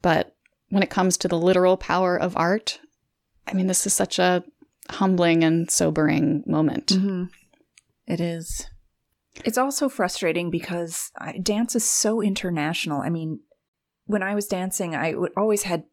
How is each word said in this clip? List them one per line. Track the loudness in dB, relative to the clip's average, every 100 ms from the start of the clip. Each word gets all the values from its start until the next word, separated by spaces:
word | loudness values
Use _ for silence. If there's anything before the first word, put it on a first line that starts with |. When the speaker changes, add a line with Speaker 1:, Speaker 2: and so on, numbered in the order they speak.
Speaker 1:
But | 2 2 0 _ _ _ _
when | 0
it | 0
comes | 2 0 0
to | -2
the | 2
literal | 4 4 4 2
power | 0 0 2 0
of | -2 0
art, | 0 0 -2 -8 -16 _ _ _ _ _ -4
I |
mean, | 0 2
this | 0 0
is |
such | 0 0 2
a | 2 2 -2 _ _ _ -16
humbling | 0 2 4 4 6
and | 4 2 2
sobering | 2 2 2 2 4 2 0 0
moment. | 2 2 0 0
Speaker 2:
Mm-hmm. | 2 2 -2 -6 _ _ _ _ _ _ _ -6
It | -4
is. | -2 -4 -8 -10 -10 -20 _ _ _ _ _ -8 -4
It's | 0
also | -2 0 -2
frustrating | 0 -2 0 -2 0 -2
because | -4 -4 -6 -4 -8 -10 -10
I, | -12 -4
dance | -2 0 0 0
is | 0
so | 0 0 2
international. | 0 0 -2 -2 -2 -2 -4 -4
I | -2
mean, | -4 -4 -8 _ _ _ _ _ _ -4
when | -2
I | 0
was | -4 -4
dancing, | -4 -4 -4 -4 -2
I | -4
would | -2 -4 -2
always | 0 0
had | 0 -4 -6